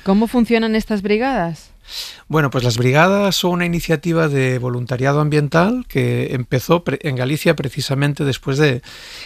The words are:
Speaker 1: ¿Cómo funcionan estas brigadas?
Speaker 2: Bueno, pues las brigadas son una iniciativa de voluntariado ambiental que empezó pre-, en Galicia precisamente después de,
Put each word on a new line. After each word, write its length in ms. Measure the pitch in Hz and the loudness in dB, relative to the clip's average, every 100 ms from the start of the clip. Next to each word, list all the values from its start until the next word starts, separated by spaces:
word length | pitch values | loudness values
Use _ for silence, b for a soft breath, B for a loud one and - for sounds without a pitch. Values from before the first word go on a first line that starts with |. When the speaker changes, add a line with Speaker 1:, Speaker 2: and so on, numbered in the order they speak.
Speaker 1:
¿Cómo 240 | - 202 220 | 0 2 2
funcionan 480 | 247 226 233 226 220 | 2 2 2 2 0
estas 260 | - 208 | 0 -2
brigadas? 680 | 202 214 262 247 170 156 - - B B B B - | 0 0 0 -2 -2 -6 -14 -20 B B B B -4
Speaker 2:
Bueno, 200 | 151 139 | 0 0
pues 140 | 131 | 0
las 140 | 120 113 | 0 2
brigadas 580 | 127 143 180 202 202 - | 2 4 4 4 2 0
son 160 | 180 | 0
una 140 | 175 175 | 0 0
iniciativa 640 | 170 - 156 175 165 160 | -2 0 -2 0 0 2
de 280 | 139 131 127 | 2 0 0
voluntariado 600 | 123 123 120 123 135 143 | -2 -4 -4 -2 0 2
ambiental 640 | 151 151 147 165 190 254 - | 2 2 2 2 2 0 -4
que 440 | 135 123 120 127 | -2 0 0 -2
empezó 520 | 135 120 127 - 170 170 | -4 -2 -2 2 0 0
pre-, 140 | 135 | -4
en 160 | 160 127 | -4 -4
Galicia 400 | 127 151 180 147 | -2 0 2 0
precisamente 640 | 143 - - 135 143 139 | -2 -6 -4 0 0 0
después 340 | 143 127 - 135 | -2 -2 -2 0
de, 240 | 151 127 B B B B | 2 0 B B B B